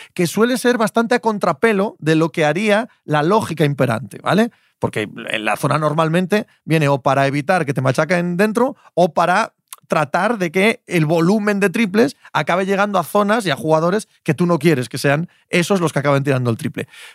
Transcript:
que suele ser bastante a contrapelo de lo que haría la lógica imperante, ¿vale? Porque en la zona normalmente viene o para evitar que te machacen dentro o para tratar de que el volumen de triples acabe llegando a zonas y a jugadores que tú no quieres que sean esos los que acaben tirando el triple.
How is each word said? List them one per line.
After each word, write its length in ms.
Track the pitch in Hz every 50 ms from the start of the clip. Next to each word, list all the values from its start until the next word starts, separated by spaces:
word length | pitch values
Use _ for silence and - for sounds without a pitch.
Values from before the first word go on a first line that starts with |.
| - - _
que 120 | - 175
suele 300 | 156 - 196 226 247 262
ser 200 | 208 - 240 240
bastante 380 | 226 220 196 - 226 233 202 254
a 40 | 240
contrapelo 800 | 220 226 214 190 - 180 156 - - 226 214 190 196 226 - -
de 160 | 151 156 160
lo 160 | 156 165 160
que 140 | - 175 151
haría 420 | 147 151 185 214 214 202 214 247 - _ _ _
la 200 | - 151 151 147
lógica 420 | 170 214 220 - - 165 151 156
imperante, 540 | 143 139 - 131 123 110 - 135 - - - -
¿vale? 280 | 123 151 202 233 - - _ _ _ _ _
Porque 240 | 113 110 - 113 104 101 - 117 113 -
en 160 | - 110 107
la 100 | 107 104
zona 220 | - - 135 135
normalmente 680 | 156 156 151 147 165 160 156 160 180 185 165 208 208 226 - _ _ _
viene 240 | - 160 160 147 143
o 120 | 143 135
para 240 | - 143 135 139 139
evitar 400 | 139 139 147 131 190 185 175 151
que 80 | 127 117
te 80 | 135
machacen 540 | 131 - - - 156 151 180 175 175 175 175
dentro 400 | 175 208 220 202 233 247 277 - - _ _ _
o 180 | 165 180 175 -
para 400 | 185 170 170 180 208 - - - _ _ _ - - _
tratar 500 | - - 160 151 - - 175 190 220 240
de 140 | 202 180 160
que 300 | 156 190 196 226 - - _
el 180 | - 165 170 151
volumen 540 | 151 170 165 165 180 214 220 202 208 208 196
de 100 | 202 196
triples 460 | 160 - 233 180 185 214 254 277 - _ - - -
acabe 320 | 143 151 - 170 185 196
llegando 340 | 190 196 190 202 208 196 180
a 40 | 156
zonas 420 | - - 208 208 202 214 247 190
y 60 | 165
a 40 | 135
jugadores 520 | - 117 156 160 156 165 175 190 220 - - _ _ -
que 100 | - 135
tú 120 | - 175
no 120 | 175 175 160
quieres 300 | - 175 151 127 120 -
que 80 | -
sean 320 | 127 - 143 139 156 175 - _ _ _ _
esos 300 | - 180 165 - 202 185
los 120 | 170 156 -
que 60 | 147
acaben 240 | 135 147 139 139 135
tirando 260 | 143 131 127 123 120
el 80 | 113
triple. 300 | - - 123 - - - - - - - - -